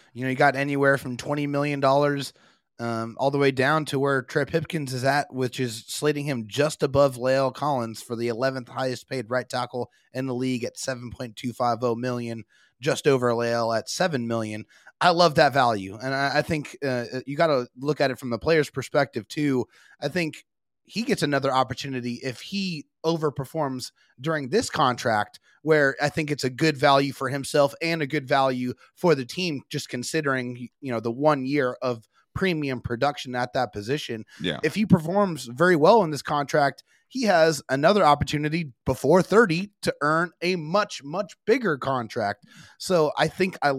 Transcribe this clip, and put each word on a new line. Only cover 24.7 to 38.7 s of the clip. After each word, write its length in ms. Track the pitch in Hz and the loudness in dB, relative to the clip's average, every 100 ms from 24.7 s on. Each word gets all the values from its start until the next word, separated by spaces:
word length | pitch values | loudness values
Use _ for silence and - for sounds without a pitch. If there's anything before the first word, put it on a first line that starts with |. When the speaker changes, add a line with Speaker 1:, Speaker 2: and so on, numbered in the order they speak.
| - 135 123 123 107 104 - _ _ | 2 4 4 2 0 0 -8 _ _
Speaker 1:
where 320 | 147 156 139 - | 2 4 4 2
I 80 | 147 | -2
think 200 | - 151 | -2 -4
it's 140 | 143 | -2
a 60 | 131 | -4
good 280 | 123 160 139 | 0 0 4
value 340 | 143 139 139 | 6 6 4
for 160 | 127 131 | -2 -4
himself 440 | 139 139 147 139 - | -4 0 2 2 0
and 200 | 165 165 | -4 -2
a 60 | 143 | -2
good 200 | 151 127 | -4 0
value 460 | 139 135 127 123 - - _ | 2 2 0 -4 -8 -16 _
for 200 | 175 143 | 2 2
the 100 | 123 | 0
team, 380 | - 180 139 - | -6 -4 -6 -8
just 200 | 147 - | -10 -6
considering, 800 | 123 120 160 143 131 123 123 120 _ | -8 -4 -2 0 -2 -4 -10 -14 _
you 100 | 135 | -6
know, 80 | 117 | -4
the 120 | 113 | -4
one 340 | 120 151 147 131 | 0 2 2 0
year 300 | 143 127 123 | 0 0 -2
of 260 | 127 117 - _ _ - | -4 -4 -10 _ _ -4
premium 460 | 190 160 143 127 | -2 0 -4 -6
production 520 | - 117 139 143 135 123 | -6 -2 -2 -2 -6 -6
at 180 | 123 | -4
that 200 | 143 120 | -2 -4
position. 520 | 104 104 151 - 113 - - | -6 -6 -6 -6 -10 -12 -6
Speaker 2:
Yeah. 200 | 90 73 | -4 -2
Speaker 1:
If 120 | 156 190 | -2 -2
he 100 | 214 | 4
performs 600 | 175 160 196 202 151 127 | 4 4 0 0 -2 -8
very 300 | 123 180 170 | 2 4 6
well 280 | 156 226 | 8 6
in 80 | 170 | 4
this 100 | 143 | -2
contract, 600 | - 147 139 156 139 - _ _ _ | -4 -2 0 2 2 -2 _ _ _
he 160 | 254 | -2
has 400 | 220 175 160 143 - | 4 6 6 4 -2
another 340 | 135 156 208 156 | 2 4 6 6
opportunity 680 | 143 147 151 151 165 156 | 4 2 -2 -2 -2 -6